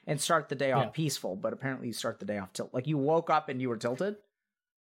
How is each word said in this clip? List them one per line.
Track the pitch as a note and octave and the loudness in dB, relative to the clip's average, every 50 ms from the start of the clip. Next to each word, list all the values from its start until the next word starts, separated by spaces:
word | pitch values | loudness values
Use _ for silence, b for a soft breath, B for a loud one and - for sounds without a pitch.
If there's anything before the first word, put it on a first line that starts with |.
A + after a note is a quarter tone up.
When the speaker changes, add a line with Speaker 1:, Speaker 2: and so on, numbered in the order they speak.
| B | B
Speaker 1:
and | - D3+ D3 | -2 -2 0
start | - - E3+ D#3+ D3 - | 2 2 2 2 2 0
the | C#3+ | -2
day | C3 C#3 C3+ B2+ | 0 2 4 4
off | A#2+ A#2+ | 4 2
Speaker 2:
Yeah. | A2 | 2
Speaker 1:
peaceful, | - D3+ D#3+ D3 - - - G2+ F2+ | 0 0 0 0 0 -2 -2 -4 -4
but | G2+ A2 A2 A2 | -2 -2 -4 -2
apparently | - C3 C3+ C3 B2+ - | -2 -4 -4 -4 -4 -4
you | A#2+ A2 | -6 -6
start | - - A#2+ G#2+ - | -4 -4 -4 -4 -4
the | - | -4
day | G2+ G#2 | -4 -4
off | G2+ F#2+ - - | -4 -4 -6 -8
tilt-, | - A2+ - - | -8 -8 -4 -4
like, | B2+ A#2+ | -2 0
you | D3 D#3 C#3+ | 0 2 2
woke | C3+ C#3+ D#3+ E3 E3+ E3 | 4 4 4 4 4 4
up | D#3+ D3+ D3+ - | 2 2 2 0
and | C3+ B2+ B2+ | -2 -2 -2
you | B2+ | -2
were | A#2 G#2+ | -2 0
tilted? | - A#2 B2+ C3 F#3 G3+ G#3 G#3 - _ _ _ _ _ _ _ _ _ _ _ | -2 -2 -2 0 -2 -2 -4 -6 -10 _ _ _ _ _ _ _ _ _ _ _